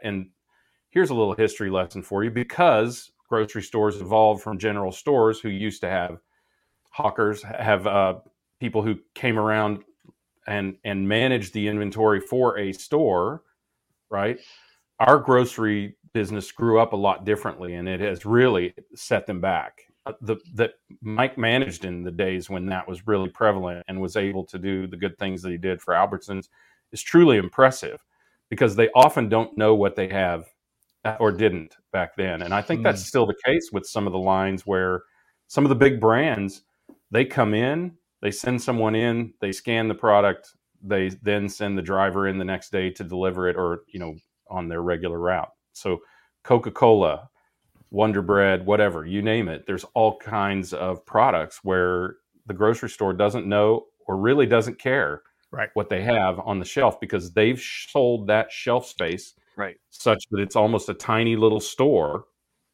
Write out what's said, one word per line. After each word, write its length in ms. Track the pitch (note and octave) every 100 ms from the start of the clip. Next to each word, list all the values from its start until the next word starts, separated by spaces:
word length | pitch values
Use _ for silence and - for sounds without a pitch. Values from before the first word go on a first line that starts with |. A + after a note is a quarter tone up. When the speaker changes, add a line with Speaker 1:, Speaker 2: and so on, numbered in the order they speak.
Speaker 1:
And 260 | A2 G2 F#2+ _ _ _ _ _ _
here's 180 | F3 E3+
a 60 | A#2+
little 180 | G#2 F#2+
history 340 | G#2+ - G2
lesson 340 | F#2+ F#2 G2
for 200 | E2+ G2
you. 60 | A2
Because 840 | A2+ A#2 - F3 A2+ A#2 A#2+ - _ _
grocery 360 | A#2 G#2+ A2
stores 380 | - A2+ G#2+ G#2
evolved 420 | F#2 A2 A2 G2+
from 140 | A2 G2
general 320 | G#2+ G#2 F#2+
stores 480 | F#2+ - C#3 A2 A2
who 100 | A2+
used 320 | F#2+ G#2+ G2
to 80 | F#2
have 300 | F#2 F2+ E2+ _ _ _ _ _ _ _
hawkers, 500 | - G#2+ - G#2 G#2
have, 440 | G2+ - A2 G2+ G2+
uh, 280 | G2 F#2+ F#2 - _ _ _
people 220 | A#2+ G#2+
who 180 | A2 G#2 - -
came 240 | B2+ A2
around 440 | G#2+ G#2+ G#2+ G2+ - _ _ _ _ _ -
and, 300 | G#2 F#2+ F#2+
and 240 | - G2 G2
manage 440 | A2 C3 B2+ F#2+
the 160 | A2 G#2
inventory 520 | G#2 G2+ G2+ A2 G2+
for 380 | - B2+ B2 G2+
a 160 | G2
store, 680 | F#2+ - D3+ D3 F2+ F#2+ D#3 - _ _ _ _ _ _
right? 300 | G2+ G#2 B2 - - _ _ _ -
Our 200 | A#2 D3
grocery 760 | B2+ B2 B2 - A2 G#2 G#2 - _
business 380 | A#2 F#2+ G#2 -
grew 280 | - A#2 A2
up 140 | A2+
a 40 | G#2
lot 280 | G2 F2+ F#2+
differently, 500 | G#2 G2+ E2 F2+ F2
and 120 | F2+
it 120 | F#2
has 260 | G2+ F2 G#2
really 480 | A#2 B2+ G2+ F2 - - -
set 320 | - G#2+ -
them 120 | F#2
back. 440 | F#2+ E2+ A#1+ - _ _ -
Uh, 80 | -
the, 160 | A2 A2 - A#2
that 180 | A2+ - _ -
Mike 360 | A2 G#2+ C3 C3
managed 480 | A2+ B2 C3+ E2+ F#2+
in 180 | F2
the 80 | F2+
days 380 | E2+ F#2+ F#2 F2+
when 160 | F#2+ F#2
that 200 | F#2 F2+
was 180 | F2+ G#2+
really 240 | G#2 F#2
prevalent 540 | - A2 G2 F2+ F2 F2
and 140 | F#2+
was 140 | F#2 A2
able 280 | G2 F#2+ F#2
to 120 | F#2
do 300 | F#2+ F#2+ F#2+
the 100 | F2+
good 200 | F#2+ E2+
things 240 | G2 F#2
that 100 | F2+
he 60 | F2
did 240 | F#2 F2+
for 120 | -
Albertsons 560 | F2 G2+ F#2+ - F#2+ - _ _ _ _
is 100 | A2
truly 360 | - E3+ E3+ A2+
impressive, 640 | F2+ - C3 C3 - - _ _ _ _ _
because 260 | A#2+ A#2+ G2
they 140 | A2+ B2
often 340 | D3+ D3 A2+
don't 260 | A2+ A2+ -
know 180 | G#2+ G#2+
what 200 | G2+ G2
they 120 | F#2
have, 380 | G2 F#2 E2+ F2+ _ _ _ _ _ A2
uh, 100 | A2
or 120 | A2+
didn't 460 | F2+ G#2+ F#2 D#2+ _ _
back 220 | F#2+ F2 -
then. 260 | F#2+ E2+
And 120 | F2
I 80 | G2
think 180 | G2+ D#3+
that's 200 | A2+ G2+
Speaker 2:
Hmm. 60 | F#2
Speaker 1:
still 180 | C3+ A2
the 100 | F#2+ B2+
case 240 | D#3+ E3
with 140 | G2+ -
some 220 | A2+ G2+
of 60 |
the 60 | F#2
lines 460 | F#2 F#2+ F#2+ F#2+ G2+
where 380 | F#2+ F#2 F2+ - _ _ _ _
some 180 | - C#3
of 40 |
the 60 | B2+
big 240 | C3+ B2
brands, 640 | A2 A2+ D#3 A2 G2 - _ _ _ _ _
they 140 | G#2+ B2+
come 280 | - A2
in, 420 | G#2+ B2 D#3 F3+ E3 _ _
they 100 | G#2
send 300 | G2+ B2 B2
someone 340 | B2 A#2+ A2 A2
in, 380 | A#2+ A#2 A2+ -
they 120 | G2+
scan 360 | F#2+ - A2+ A2
the 80 | G#2
product, 600 | A2+ G#2 G2+ F#2+ - _ _ _
they 280 | G2 G2 F#2+ F#2+
then 260 | G#2 G#2 G2+
send 300 | - G#2 G2
the 40 |
driver 460 | E2+ F#2+ F#2+ F#2 G2
in 100 | F#2+
the 80 | F#2
next 260 | F#2 -
day 180 | G2 F#2
to 140 | F2+
deliver 440 | F2+ F#2 F#2 F2+ F2+
it 80 | F2
or, 280 | F2+ E2+ -
you 120 | G2
know, 160 | E2+ D#2+ _ _ _
on 180 | F#2 F2
their 140 | E2
regular 380 | F2 E2+ F2 E2+
route. 320 | F2 F2+ - _ _
So 280 | - G2 F2 - _ _ _
Coca-Cola, 840 | - A#2+ A2+ - B2 G#2+ E2+ D2 - _ _ _ _ _ _
Wonder 300 | G2+ G#2+ G2+
Bread, 440 | F#2 G2+ G2 F#2 F#2
whatever, 400 | G#2 G#2 E2 D#2+
you 160 | G2
name 260 | G#2+ A2+ F#2+
it, 180 | D#2 -
there's 180 | F#2+ -
all 240 | B2 A2 G#2+
kinds 560 | - G#2+ G2 G2 F2+
of 320 | F2+ F#2 F2+ -
products 580 | G#2+ B2+ F2 D#2 -
where 540 | F#2+ F#2 F2+ F2+ F#2 - _ _ -
the 60 |
grocery 360 | F#2+ G#2+ A#2 A#2
store 240 | - G2
doesn't 320 | F#2 G#2 A2+ F#2+
know 400 | G#2 G#2 A#2 - _ -
or 100 | F#2+
really 300 | G#2+ C#3 A#2+
doesn't 320 | A#2 A2+ -
care 420 | C3 C3+ D2+ D2 _ _ _
Speaker 2:
Right. 180 | - G#2+
Speaker 1:
what 160 | - G#2
they 140 | F#2
have 360 | G#2 A#2 F#2+ F2+
on 180 | A2+ G2
the 60 | F2
shelf, 340 | - B2 -
because 340 | G#2 G2+ F2
they've 260 | F2 A2 B2+
sh-, 280 | - - -
sold 380 | D3 B2 A#2+ G2+
that 240 | G#2+ -
shelf 340 | - - B2 -
space 480 | - F2 F#2 - _ _ -
Speaker 3:
Right. 220 | G2 F2+ _
Speaker 1:
such 340 | - - G#2+ -
that 100 | G2+
it's 160 | G2 A#2
almost 340 | G#2+ A2 -
a 40 |
tiny 420 | F#2+ - A2+ A#2 A2+
little 240 | A2 G#2+
store 640 | - - C3+ A#2 D2+ E2 - _ _ _ _